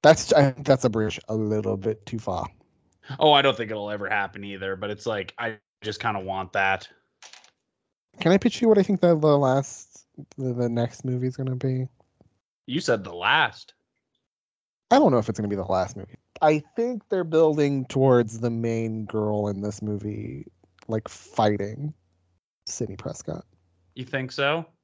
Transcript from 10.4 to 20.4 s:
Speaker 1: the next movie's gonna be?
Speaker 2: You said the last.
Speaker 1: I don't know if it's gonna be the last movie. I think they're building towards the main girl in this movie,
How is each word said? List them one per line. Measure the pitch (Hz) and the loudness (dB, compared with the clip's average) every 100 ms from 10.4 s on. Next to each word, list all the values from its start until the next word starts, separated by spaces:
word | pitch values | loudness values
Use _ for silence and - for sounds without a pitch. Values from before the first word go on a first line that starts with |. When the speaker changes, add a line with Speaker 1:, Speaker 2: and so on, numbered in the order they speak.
| 131 | -6
Speaker 1:
the | 123 120 | -2 -2
next | 117 120 - | 0 -2 -4
movie's | 131 127 127 127 | -6 -4 -4 -4
gonna | 131 127 | -6 -4
be? | 135 127 131 _ _ _ _ _ _ _ - | -4 -4 -6 _ _ _ _ _ _ _ -8
Speaker 2:
You | 131 | -6
said | - 117 | 0 -2
the | 92 | -2
last. | 87 95 147 131 - - _ _ _ _ _ _ _ _ _ _ _ _ | -4 2 2 2 -4 -20 _ _ _ _ _ _ _ _ _ _ _ _
Speaker 1:
I | 262 | 6
don't | 277 | 6
know | 127 | 4
if | 110 | 0
it's | 110 | -4
gonna | 104 | -4
be | 101 | -4
the | 95 | -2
last | 95 92 - | -2 -2 -6
movie. | 95 - _ - | -16 -18 _ 0
I | 156 151 - - | 2 2 -2 -4
think | 240 240 _ | -4 -4 _
they're | 190 170 | -4 0
building | 160 160 151 143 139 131 | 4 4 4 2 0 -2
towards | 135 135 123 113 113 | 2 4 4 4 -2
the | 120 | -4
main | 117 117 113 113 110 104 | -2 -2 -2 -4 -6 -6
girl | 110 107 104 104 | -4 -2 -2 -2
in | 98 | -4
this | 104 104 | -6 -6
movie, | 107 104 104 104 110 135 | -6 -6 -6 -10 -10 -12